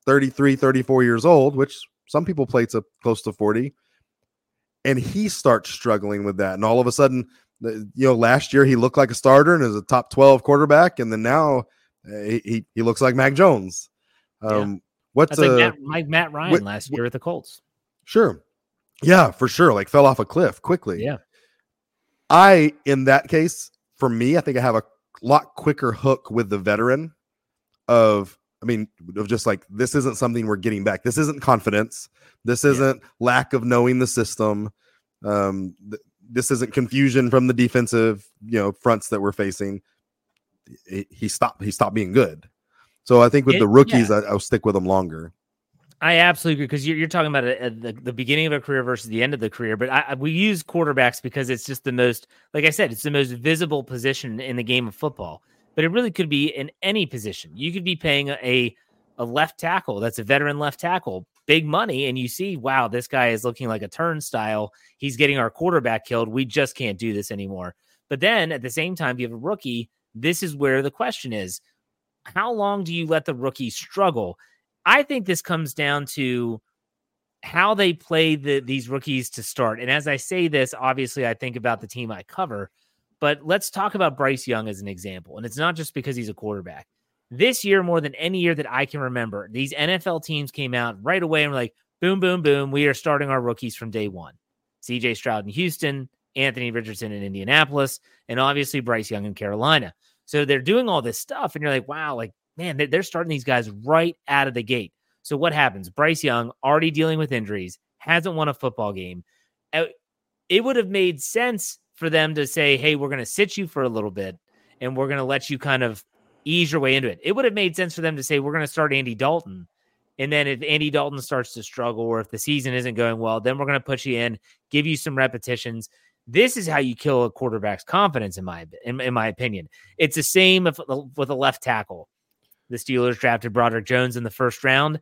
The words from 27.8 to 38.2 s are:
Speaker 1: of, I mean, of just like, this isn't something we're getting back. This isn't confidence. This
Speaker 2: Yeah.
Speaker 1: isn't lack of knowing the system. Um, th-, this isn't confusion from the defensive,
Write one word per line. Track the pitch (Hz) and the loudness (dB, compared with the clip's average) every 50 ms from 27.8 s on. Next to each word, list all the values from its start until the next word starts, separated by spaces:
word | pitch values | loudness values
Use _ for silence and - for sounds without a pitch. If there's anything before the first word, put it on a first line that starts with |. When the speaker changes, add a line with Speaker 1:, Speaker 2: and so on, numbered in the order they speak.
| - | 0
Speaker 1:
of, | - 120 117 113 107 104 101 98 87 - _ _ _ _ - | 4 6 6 8 6 4 2 -2 -6 -14 _ _ _ _ -8
I | 110 | -4
mean, | 120 117 107 107 - _ _ 85 90 92 | -2 -2 -2 -4 -8 _ _ -18 -12 -8
of | 104 104 | -8 -4
just | 101 117 104 - | -2 -2 -2 0
like, | 117 101 90 _ - | -2 -2 -2 _ -12
this | 98 107 127 123 - | -4 -4 -2 0 0
isn't | 143 127 131 110 | 0 -2 -2 -2
something | - 127 120 117 120 110 | -2 -2 -2 -2 -2 -2
we're | 107 104 | -2 -4
getting | 95 90 113 107 98 98 | -2 -2 -4 -2 0 -2
back. | 107 95 - - | -2 -2 -2 -4
This | 123 117 | -4 0
isn't | 151 151 147 147 139 | 0 -2 -2 -2 -2
confidence. | - 139 123 107 - - 104 107 117 - - - - _ _ _ _ _ _ _ - | 2 2 2 2 2 0 0 0 -2 -2 -8 -16 -18 _ _ _ _ _ _ _ -4
This | 117 123 - - | -2 -2 2 2
Speaker 2:
Yeah. | 143 | 2
Speaker 1:
isn't | 135 127 139 135 127 - - _ _ - | 4 4 2 0 0 -2 -8 _ _ -2
lack | 117 123 123 131 131 - 139 | 0 2 2 2 2 0 -2
of | 123 117 | -2 2
knowing | 123 123 120 120 127 127 127 | 4 4 4 6 4 4 2
the | 127 | 0
system. | 120 - 120 107 - - - 110 107 104 101 104 101 _ _ _ _ _ _ _ _ _ _ - | 0 0 -2 -2 -2 -2 0 0 0 0 -2 -6 -8 _ _ _ _ _ _ _ _ _ _ -4
Um, | 104 104 101 98 98 95 98 95 92 - _ 98 104 | -2 0 0 0 0 -2 -4 -6 -10 -12 _ -16 -16
th-, | 107 - _ _ _ _ _ 120 | -16 -16 _ _ _ _ _ -6
this | 117 123 123 - | -4 -4 0 0
isn't | 139 113 127 - | 0 0 -2 -2
confusion | - 139 123 110 127 139 139 131 120 135 123 120 | -2 -2 -2 0 2 2 2 4 4 4 4 6
from | 127 127 127 | 4 4 4
the | 127 120 | 4 4
defensive, | 120 123 120 - 127 120 - 120 113 113 113 104 98 | 4 2 4 4 2 2 4 2 4 4 4 2 -2